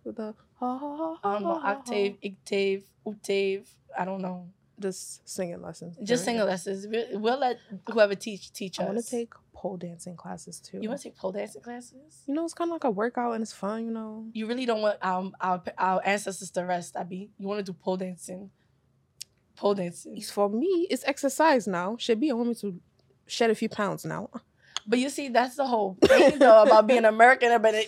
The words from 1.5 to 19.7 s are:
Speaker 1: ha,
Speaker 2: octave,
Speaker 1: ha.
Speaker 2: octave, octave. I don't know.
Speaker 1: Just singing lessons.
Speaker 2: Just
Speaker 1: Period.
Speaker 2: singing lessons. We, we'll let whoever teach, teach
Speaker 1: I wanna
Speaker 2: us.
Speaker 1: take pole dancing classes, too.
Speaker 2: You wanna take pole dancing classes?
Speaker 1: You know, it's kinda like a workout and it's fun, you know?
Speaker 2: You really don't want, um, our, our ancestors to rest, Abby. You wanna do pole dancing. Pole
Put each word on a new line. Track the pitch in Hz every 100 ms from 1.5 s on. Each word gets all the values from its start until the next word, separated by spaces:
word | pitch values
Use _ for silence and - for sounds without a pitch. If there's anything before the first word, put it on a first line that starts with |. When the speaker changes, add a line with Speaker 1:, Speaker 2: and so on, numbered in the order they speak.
| 330
Speaker 1:
ha, | 285
Speaker 2:
octave, | 294 262 208 202 202
Speaker 1:
ha. | 208
Speaker 2:
octave, | 190 - 202 196 196 196 _ -
octave. | 208 - 202 196 196 - _ _ -
I |
don't | 180 190
know. | 185 180 180 - _ -
Speaker 1:
Just | 196 185 - - -
singing | - 180 175
lessons. | 175 165 175 175
Speaker 2:
Just | 208
Speaker 1:
Period. | 247
Speaker 2:
singing | 262 233 196
lessons. | 185 196 196 202
We, | 226 233 202
we'll | 220 262
let | 262 240 _ 190 -
whoever | 220 208
teach, | 196 - 196 -
teach | - 190 -
Speaker 1:
I |
wanna | 180 208
Speaker 2:
us. | 226
Speaker 1:
take | 240 233 - _
pole | - - 185
dancing | 175 170 180 170
classes, | 175 180 - 170
too. | - 190
Speaker 2:
You | 214
wanna | 277
take | 254 -
pole | 190
dancing | 196 208 -
classes? | - 240 247 262 302 _ -
Speaker 1:
You |
know, | 285
it's | 330
kinda | - 339
like | 330
a | 269
workout | 196 226 240 240
and | 226
it's | 226
fun, | - 196 220 226
you |
know? | 226 220 220 220
Speaker 2:
You | 220 214
really | 247 254
don't | 220
want, | 214 202
um, | 185 180 190 -
our, | 185 180 - -
our | 185 185
ancestors | 185 202 202 185 185
to | -
rest, | 180 180 175 -
Abby. | 185 185 208 -
You | 196
wanna | 208
do | 202
pole | 175 - 185
dancing. | 185 180 - 185 196 _ _ _ _ _ _ _ - _ _ -
Pole | 208